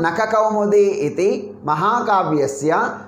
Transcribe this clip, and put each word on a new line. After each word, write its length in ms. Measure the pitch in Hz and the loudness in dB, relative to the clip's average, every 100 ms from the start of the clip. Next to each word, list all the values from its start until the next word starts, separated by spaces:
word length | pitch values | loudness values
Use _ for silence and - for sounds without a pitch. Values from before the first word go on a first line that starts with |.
నఖకౌముది 800 | 165 220 220 220 220 208 202 208 | -2 -2 0 2 2 0 2 4
ఇతి 760 | 202 139 147 - 196 254 - - | 4 2 -2 0 0 -2 -6 -8
మహాకావ్యస్య 1200 | 143 156 196 240 233 196 151 151 135 - 147 175 240 - | -4 0 0 0 2 0 2 0 0 -2 -2 0 -2 -6